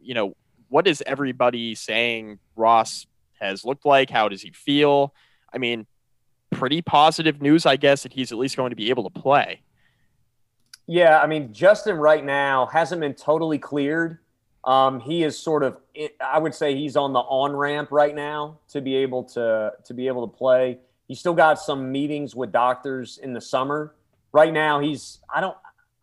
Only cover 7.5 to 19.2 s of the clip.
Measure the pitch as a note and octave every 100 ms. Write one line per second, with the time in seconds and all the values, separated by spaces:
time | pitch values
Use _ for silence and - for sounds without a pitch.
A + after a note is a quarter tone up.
7.5 | D#3+ E3 C3+ C#3+ C#3 B2 C3 B2+ A2+ C3
8.5 | - B2+ A#2 G#2+ B2+ F#2+ - C3 C#3 G2
9.5 | - _ _ _ _ _ _ _ _ _
10.5 | _ _ - - E3+ E3 D#3 D3+ D#3 B2+
11.5 | G#2+ F3+ G#3+ G#3+ E3 D3+ D#3 C#3 C#3 C#3
12.5 | C3+ B2 D#3 D#3+ E3+ D3 B2+ - D#3+ D#3+
13.5 | D3 - C#3+ C#3+ D#3+ E3 E3 _ _ _
14.5 | _ - C3 C3+ C3 B2 E3+ D#3 - E3
15.5 | D3+ C3+ - _ D3+ D3+ - C3 D3+ D#3+
16.5 | - D3+ C3+ D3+ D3 C#3 C3 - C3+ C#3+
17.5 | C#3+ C#3+ D3 D3 D3+ D3 D3 D3 D3+ D3+
18.5 | D#3 _ D3 C3+ C3 C3+ B2+